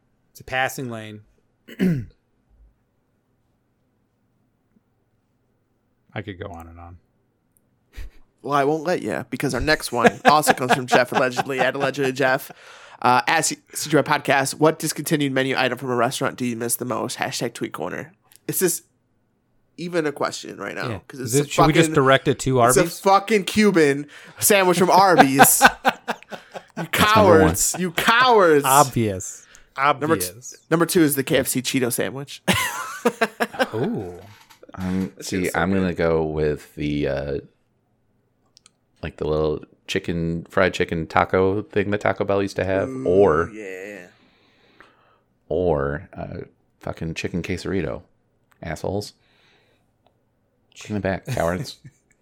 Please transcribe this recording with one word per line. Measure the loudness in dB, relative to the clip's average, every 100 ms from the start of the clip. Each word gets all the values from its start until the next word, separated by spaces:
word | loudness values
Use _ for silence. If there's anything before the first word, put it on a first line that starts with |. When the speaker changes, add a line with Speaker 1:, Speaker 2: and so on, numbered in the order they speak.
| _ _ _
Speaker 1:
It's | -20
a |
passing | -6 -4 -2 -4 -10
lane. | -10 -14 -18 -20 _ _ _ -16
<clears throat> | -4 -2 -2 -6 _ _ _ _ _ _ _ _ _ _ _ _ _ _ _ _ _ _ _ _ _ _ _ _ _ _ _ _ _ _ _ _ _ _ _ _ _ _ _ _
I | -12
could | -12 -12
go | -14
on | -14 -18
and | -20
on. | -20 -20 _ _ _ _ _ _ _ _ _ -16 -16 -18 _ _
Speaker 2:
Well, | -4
I | 0
won't | 0 0
let | -2 -4
you, | -4 -6 -6
because | -6 -4
our | -4
next | -6 -10 -8
one | 0 0 2
Speaker 1:
<laughs> | 2
Speaker 2:
also | 4 2
comes | 0 0
from | -2 2
Jeff, | 2 2
allegedly, | 0 -2 -2 -4 -2
at | -2
Allegedly | -2 -4 -2 -4
Jeff. | 0 0 0 -6 -20 -20 -20 -20 -2
Uh, | 2 2 2
at | 0 0
C-, | -6 _
C | -12 0
G | 0
Y |
Podcast, | 2 0 2 0 0
"What | 2 2 2
discontinued | -4 -8 -4 -2 0
menu | 0 0 0
item | -2 -2
from | -4
a | 0
restaurant | 0 0 -4 -4
do |
you | -6 -4
miss | -4 -4
the |
most? | -4 -6 -6 -6
Hashtag | -6 -4 -8
Tweet | -6 -10
Corner." | -8 -8 -10 -12 _ _ -16 -8
Is | -2
this | 0 -2 -10 _ _ _ _ _ _ _ _ -14
even | -6 -2 -2
a |
question | -2 -6 -6 -12 -12
right | -10
now? | -8 -8
Speaker 1:
Yeah. | -8 -12
Speaker 2:
'Cause | -12
Speaker 1:
Is | -2
Speaker 2:
it's | -2 0
Speaker 1:
it, |
Speaker 2:
a |
Speaker 1:
should | 4 4
we |
just | 6 4
Speaker 2:
fucking, |
Speaker 1:
direct | 4 4 4 2
it | -2
to | 0 4
Speaker 2:
it's | 6 6
a |
Speaker 1:
Arby's? | 2 0
Speaker 2:
fucking | 4 4 4 0
Cuban | 2 2 4 6 4 2 -6 -16 -20 -2
sandwich | 2 4 4 4
from | 6
Arby's. | 6 8 8 6 6 6 6 4
Speaker 1:
<laughs> | 2 -2 -2 -6 -12 -14 -18 -16 -20 -14 -10
Speaker 2:
You |
Speaker 3:
That's | -4 0 4 6
number | 8
one. | 8
Speaker 2:
cowards. | 6 2 -2 -2
You | -4
cowards. | -2 2 4 6 6 6 4
Speaker 1:
Obvious. | 6 6 4 2 -2 -4 -10 -16 -20 -20 _ -2
Speaker 2:
Number | 0 0 0 -2
t-, | -2
Speaker 1:
Obvious. | -10 -20 -20 -2
Speaker 2:
number | 0 2
two | 4
is | 2 2
the |
K | 0 0
F | 0
C | -4
Cheeto | -2 -2 -2
sandwich. | -2 -4 -8 -12 -6 -2
<laughs> | -2 -4 -6 -12 -6 -4 -2 -4 -2 -6 -4 -4
Speaker 1:
Ooh. | -4 -4 -6 -10 -14 -20 -20 _ _ -18
Speaker 3:
Um, | -8 -4 -4 -4 -8
Speaker 2:
That |
Speaker 3:
see, | -8 -4
Speaker 2:
shit's | -2
so | -2
Speaker 3:
I'm | 0
gonna | 0 0
Speaker 2:
good. | 0
Speaker 3:
go | 0 0
with | 0 -2 -2 -2 -8
the, | -8 -4 -2 -2
uh, | -4 -6 -8 -10 _ _ _ _ _ _ _ _ _ _ _ _ _ _ _
like, | -12 -6
the | -4
little | -2 -2 -4 -10 _ -8
chicken, | -6 -4 -4 -4 -6 -4
fried | 0 0
chicken | 0 -4 -4 -2
taco | -2 0 2 2 -2
thing | -4 -4 -2
that | -2
Taco | -2 -2
Bell | -2 -2
used | -2 -4
to |
have, | -4 -2 -4
Speaker 2:
Ooh, | -4 0
Speaker 3:
or, | 4 4 2 -2
Speaker 2:
yeah. | -8 -14 -14 -14 -16 -20 _ _ _ _ _ _ _ -20 _ _ _ _ _ -6
Speaker 3:
or, | -2 0 0 -2 -6 -10
uh, | -14 -12 -14 -16 _ _ _
fucking | -12 -10 -10
chicken | -8 -8 -6
quesarito. | -6 -6 -4 -4 -4 -8 -14 _ _ _ _ _
Assholes. | -12 -8 -6 -6 -8 -16 _ _ _ _ _ _ _ _ _ _ _ _ _ _ _ -20
Bring | -8
them | -6
back, | -4 -6 -6
cowards. | -4 -2 -4 -8 -16
Speaker 2:
<laughs> | -20 _ _ _